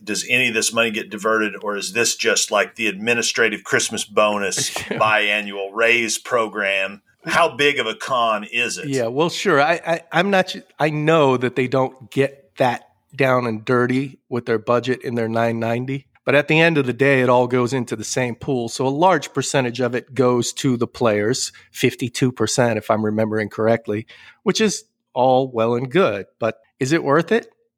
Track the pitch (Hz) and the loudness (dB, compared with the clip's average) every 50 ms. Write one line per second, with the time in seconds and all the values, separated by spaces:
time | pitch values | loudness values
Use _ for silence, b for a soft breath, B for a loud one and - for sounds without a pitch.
0 | 107 107 101 95 - 127 123 127 127 120 110 113 104 - 110 117 117 113 104 110 | -10 -8 -6 -6 -2 0 0 2 2 2 0 0 -2 0 0 0 0 0 -2 -4
1 | 98 98 110 101 95 110 110 110 107 104 98 101 107 104 101 98 90 92 95 117 | -6 -8 -8 -4 -2 0 0 0 0 -2 -6 -6 -8 -6 -6 -6 -6 -4 -2 -2
2 | 113 - - - - 113 101 - - - 110 101 95 - - - 113 104 92 95 | -2 -2 -2 -2 0 0 0 0 0 0 0 0 0 0 -4 -6 -4 -4 -4 -2
3 | 107 117 120 120 107 - - - 113 107 104 98 - - 135 120 - - 113 98 | -2 -2 0 0 -2 -2 0 0 0 0 0 -4 -4 -2 -2 -2 -2 -2 -6 -8
4 | - - 104 104 107 107 104 104 101 92 85 - - - - - - - 208 - | -8 -2 0 2 2 2 2 -2 -2 -4 -4 -4 -4 -4 -6 -8 -8 -6 -2 0
5 | 110 107 107 107 104 104 104 107 101 101 101 101 98 98 98 113 113 117 117 120 | 2 2 2 2 2 0 0 -2 -4 -6 -8 -8 -10 -6 -2 0 2 4 4 2
6 | 113 107 - - - - 127 117 113 104 95 107 101 98 98 95 95 98 101 - | 0 -2 -4 -6 -4 -2 0 0 0 -2 -2 -4 -2 -2 -2 -2 -4 -4 -8 -12
7 | _ _ _ _ - - - 156 170 160 123 120 143 143 143 135 117 110 107 - | _ _ _ _ -8 -2 0 2 2 2 2 2 2 2 2 0 -2 -4 -6 -6
8 | - - 135 123 117 113 107 104 104 - 120 120 120 110 110 - 156 143 135 127 | -6 -4 -2 0 0 0 0 -2 -4 -6 -6 -4 -4 -4 -6 -6 -6 -4 -2 -2
9 | 117 113 123 139 170 170 - - - 202 156 139 143 156 170 165 - 170 170 165 | -2 -2 0 0 0 -2 -2 -2 0 2 4 4 4 2 0 -2 -2 -4 -4 -4
10 | - - - 165 185 202 196 185 180 - - 196 - _ _ - 143 160 151 151 | -4 -2 -2 0 0 2 2 0 0 0 -6 -14 -16 _ _ -2 -2 -2 0 0
11 | 151 156 165 160 143 135 127 123 127 120 - 139 127 120 135 131 131 131 - - | 2 2 4 4 4 4 2 2 0 -2 -2 -2 -2 0 0 0 0 -2 -4 -10
12 | 110 - - 135 135 135 - - _ _ _ - 135 123 120 - - _ _ _ | -18 -6 -2 0 0 0 -2 -10 _ _ _ 0 0 0 0 -2 -8 _ _ _
13 | _ _ - 131 135 131 127 127 123 117 110 107 110 - 127 123 123 123 127 131 | _ _ -2 0 2 2 2 2 0 -2 -6 -4 -2 0 0 2 2 2 0 -2
14 | 143 135 135 - _ - 123 120 120 120 113 107 110 123 120 120 117 131 123 - | -4 -6 -10 -18 _ -8 -8 -6 -2 -2 -2 -2 0 2 0 2 2 0 -2 -4
15 | - 131 120 117 113 113 113 117 117 117 117 113 113 117 117 120 127 131 135 139 | -4 -6 -4 -4 -2 -2 0 0 0 0 0 -2 -2 -2 -2 -2 -4 -6 -8 -8
16 | - _ _ _ - - 131 147 143 - 156 160 165 170 165 147 131 123 117 113 | -10 _ _ _ -2 2 2 2 4 4 4 4 4 6 4 2 2 0 2 2
17 | 135 139 139 131 123 123 123 127 123 117 127 127 123 117 135 131 117 - 120 107 | 4 4 4 4 4 4 4 4 4 2 2 0 0 0 0 -2 -4 -4 -6 -6
18 | 104 - - 131 127 120 113 - - 147 135 123 117 113 - - 131 135 139 147 | -6 -4 -4 -2 -2 -2 -4 -6 -6 -4 -4 -4 -4 -4 -4 -2 -2 -2 0 2
19 | 175 190 175 147 - - - 143 131 - - 143 127 120 120 123 127 120 123 120 | 4 4 4 2 0 -4 -4 -4 -2 0 0 0 0 0 -2 -2 -2 -2 -2 -4
20 | - - 131 139 127 123 123 120 113 - - - - 135 123 117 120 - - - | -6 -4 0 2 2 2 2 2 0 -2 -4 -2 -2 0 0 0 -2 -4 -2 0
21 | 123 113 104 104 104 110 127 - - - - B B B B - - 120 - - | 0 2 2 2 0 0 -2 -2 -4 -8 -10 B B B B 0 0 0 0 -2
22 | 131 117 - - 131 123 123 - 113 110 - - 123 117 110 107 - - 110 107 | -6 -6 -2 0 0 0 0 0 -2 -2 0 2 2 2 0 0 0 0 0 0
23 | 110 107 107 110 110 107 107 110 107 101 - - 107 113 117 113 - - 104 107 | 0 0 0 0 -2 -2 -2 -4 -4 -4 -4 0 2 2 2 0 0 -4 -6 -6
24 | 113 - B B B B B B B 202 - - 220 202 - - - _ _ _ | -8 -10 B B B B B B B -2 0 2 0 0 -2 -4 -10 _ _ _
25 | _ _ - 127 123 131 127 131 135 135 123 113 110 117 120 120 135 127 127 180 | _ _ -2 2 4 4 4 4 2 0 0 0 0 0 0 -2 -2 0 0 2
26 | 196 123 101 98 95 - _ - 117 110 - _ _ _ _ - 135 131 165 165 | 2 2 0 -4 -8 -12 _ -4 -4 -4 -4 _ _ _ _ -4 -2 0 0 0
27 | - 143 139 170 170 - 220 233 - - _ _ _ _ _ | 2 2 2 2 2 2 0 -2 -2 -4 _ _ _ _ _